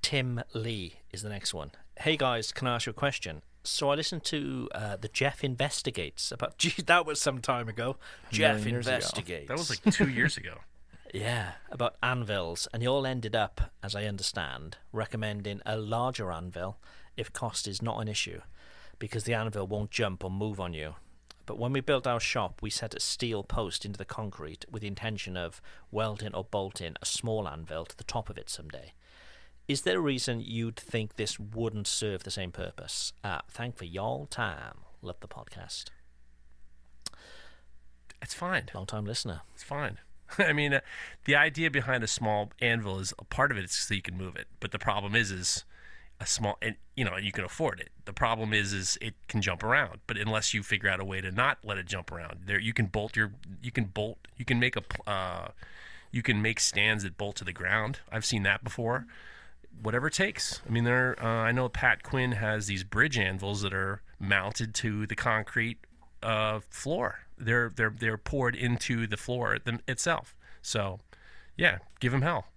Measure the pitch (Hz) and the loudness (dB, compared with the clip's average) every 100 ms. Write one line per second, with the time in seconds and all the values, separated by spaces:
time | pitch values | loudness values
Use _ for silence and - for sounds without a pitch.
0 | - 143 127 120 - 113 113 110 87 - | 0 0 0 -2 -4 -4 -4 -4 -6 -12
1 | - 95 107 104 - 85 71 - - - | -14 -8 -6 -4 -4 -4 -8 -12 -16 -4
2 | 156 156 135 120 107 - 131 120 120 110 | 0 4 4 2 0 -2 0 2 0 0
3 | 143 - - 78 - - - - 143 143 | 0 0 -6 -8 -12 -12 -4 0 4 4
4 | 156 170 - 151 139 131 120 - 107 98 | 2 -2 -2 0 0 -2 -4 -4 -4 -4
5 | 107 - 135 - 139 123 143 - - 120 | -4 2 2 2 -2 2 0 0 -2 -2
6 | 80 - - 117 127 - 175 - - 175 | -4 -4 -6 -2 -4 2 0 2 8 8
7 | 160 143 - 131 117 123 113 110 117 135 | 8 2 2 2 2 2 2 -2 -2 -2
8 | - - - 107 156 107 107 120 113 127 | -10 -16 -4 4 6 6 2 0 2 2
9 | - - 87 85 71 143 170 113 - - | 2 -2 -4 -6 -4 -2 0 4 6 6
10 | 165 123 139 - 90 - - - - - | 4 6 2 2 -8 -12 -14 -18 -18 -18
11 | - 95 110 120 95 87 - 127 120 - | -8 -4 0 2 0 -2 -10 -2 -2 0
12 | 120 127 110 101 85 85 - 117 120 139 | 0 0 0 0 0 -4 -4 0 2 2
13 | 135 127 113 113 110 - - - 98 101 | 2 -2 0 2 2 2 -2 -2 -6 -2
14 | 107 98 92 - 76 64 78 - - 110 | -2 -2 -2 -2 -4 -4 -10 -12 -8 -4
15 | 107 113 107 104 101 101 - 110 107 117 | -2 -2 -2 -2 -4 -4 -2 -2 0 2
16 | 127 127 98 82 90 87 92 98 - - | 0 0 -4 -4 -6 -4 -6 -6 -14 -16
17 | - - - - 117 - - 95 113 110 | -14 -8 -6 -4 -4 -2 -4 -2 -2 0
18 | 107 107 - 85 - - - - - - | -2 -2 -2 -6 -12 -16 -16 -16 -18 -8
19 | 107 117 107 117 110 104 95 104 107 - | -4 -2 0 2 2 -2 -2 0 -2 0
20 | 107 90 95 95 107 98 90 80 76 76 | 0 0 -4 -2 -2 -2 -4 -4 -6 -8
21 | - - - - - 110 120 135 127 139 | -16 -20 -20 -20 -10 -4 0 0 2 2
22 | 127 120 - 127 98 - 107 - 113 - | 4 2 2 0 0 -2 -4 -4 -4 -4
23 | - - 120 107 98 - 104 - 101 101 | -2 0 0 -2 0 0 0 -2 -4 -6
24 | 98 - 107 - 76 80 - 113 104 98 | -8 -6 -8 -8 -10 -10 -10 -8 -6 -4
25 | 113 107 95 92 85 - - - - 101 | -4 -4 -4 -4 -4 -6 -16 -16 -6 0
26 | 110 104 110 92 - 104 98 - 85 78 | 0 0 -4 -4 -2 -2 -2 -4 -6 -4
27 | - - 113 110 95 73 82 80 85 - | -4 -2 0 0 -2 -6 -6 -6 -6 -10
28 | - 120 110 - - - 78 65 65 - | -6 -4 -4 -8 -8 -8 -8 -12 -14 -20
29 | - - - - - - - 139 - 185 | -20 -20 -20 -20 -20 -20 -2 0 2 2
30 | 156 131 127 117 - 113 117 113 - 117 | 4 2 0 -2 -2 -2 -2 -4 -4 -2
31 | 107 - 107 - 104 107 113 107 101 - | -2 -2 -4 -2 -6 -2 -2 0 0 0
32 | 110 95 - - 92 - 87 - - - | 0 -2 -4 -4 -4 -4 -6 -6 -6 -4
33 | - - 104 85 - - 120 117 90 90 | -4 -4 -4 -4 -6 -6 -6 -6 -6 -2
34 | 107 131 143 - 110 73 58 50 - - | -2 -2 -4 -2 -2 -2 -10 -12 -16 -12
35 | - - - - - - 90 - - - | -10 -10 -10 -12 -14 -14 -10 -10 -10 -14
36 | - - - - - - - - - - | -20 -20 -20 -20 -20 -16 -16 -16 -18 -14
37 | - - - - - - - - - - | -12 -12 -16 -16 -16 -18 -18 -16 -18 -18
38 | - - - - 175 180 - 104 98 107 | -18 -14 -10 -6 0 0 -2 -8 -6 -4
39 | 104 120 117 80 - - - 143 143 - | -2 -2 -4 -6 -8 -16 -8 -4 -4 -4
40 | - - - - 180 147 147 139 - - | -12 -16 -12 4 6 6 6 4 2 -10
41 | - - - 143 156 139 165 139 117 127 | -10 -8 4 6 6 4 2 2 2 2
42 | 110 - 110 104 104 - 120 117 101 95 | 2 0 4 2 2 0 2 4 2 -2
43 | 92 - - - 139 113 92 - - 101 | -4 -6 -6 2 2 2 0 -2 2 0
44 | - 90 92 85 - - 101 104 - 101 | 0 -6 -6 -6 -10 -8 -6 -2 2 2
45 | 101 110 107 95 90 - - - - - | 4 4 4 0 0 0 -2 -16 -14 -14
46 | - - - - 107 - 113 107 - - | -14 -10 -2 0 2 0 -2 -4 -10 -2
47 | 113 90 101 95 90 - 160 - - - | 0 0 -2 -2 -4 0 0 0 -10 -12
48 | - 101 117 113 110 107 101 101 92 - | -10 0 2 4 4 4 4 2 0 -2
49 | 113 - - 113 98 87 107 131 127 - | -2 -8 -2 0 2 0 4 4 4 -4
50 | - 107 107 110 101 107 98 104 98 92 | -6 -2 2 2 2 0 2 2 4 2
51 | 98 95 95 95 131 135 107 98 87 95 | 0 -2 -2 2 2 2 -2 -4 -2 -4
52 | 87 85 80 82 92 101 110 113 107 110 | -4 -8 -8 -10 0 2 2 2 2 2
53 | 104 - 107 101 - 95 123 123 104 101 | 0 2 2 0 -12 -8 -4 0 0 0
54 | 107 - - - 120 120 123 113 - - | -2 -2 -14 -10 2 4 4 2 -2 -6
55 | - 98 92 87 87 - - - - - | 0 0 0 -2 -6 -10 -14 -14 -14 -14
56 | - 120 117 107 110 113 - 101 104 107 | -6 -2 4 4 4 4 2 6 6 4
57 | 98 85 101 101 92 87 90 107 110 131 | 0 -2 -4 -2 -6 -2 2 2 2 -4
58 | - 110 107 113 98 98 117 - 113 123 | -4 -2 2 4 6 4 2 -2 0 0
59 | - - - - - - - - 110 117 | -2 -14 -16 -16 -16 -18 -16 -6 0 2
60 | 147 - 190 - - - - 117 117 123 | 2 2 0 2 -4 -4 0 4 6 6
61 | 127 - 113 113 113 120 127 - 127 101 | 6 4 2 4 4 4 2 4 4 4
62 | - 135 127 110 110 107 101 98 95 104 | 2 2 2 2 2 2 2 -2 0 4
63 | 147 123 95 95 95 104 101 95 95 104 | 6 6 2 2 0 0 0 0 0 -2
64 | - - 95 98 95 - 110 107 117 104 | -8 -6 4 4 4 -2 -2 0 0 0
65 | 107 107 - 110 104 - 113 117 - - | 0 0 4 4 2 0 0 -2 -12 -20
66 | - - 113 110 107 107 - - - 175 | -20 -6 0 2 2 0 -4 -8 -2 0
67 | - - - - 117 120 117 110 110 110 | 0 -2 -12 -6 2 4 4 4 2 4
68 | 113 110 - 143 123 120 123 120 - 120 | 0 0 -2 2 2 2 2 2 2 2
69 | 113 104 - 123 110 110 - 117 - 127 | 2 -2 -2 0 2 2 2 -2 -2 0
70 | - 165 - - - - - 110 98 95 | 2 2 0 -16 -16 -12 -2 0 0 -4
71 | - - - - - - 170 90 - - | -12 -20 -18 -16 -14 2 4 4 -6 -2
72 | 123 131 143 160 - | 2 4 2 2 -4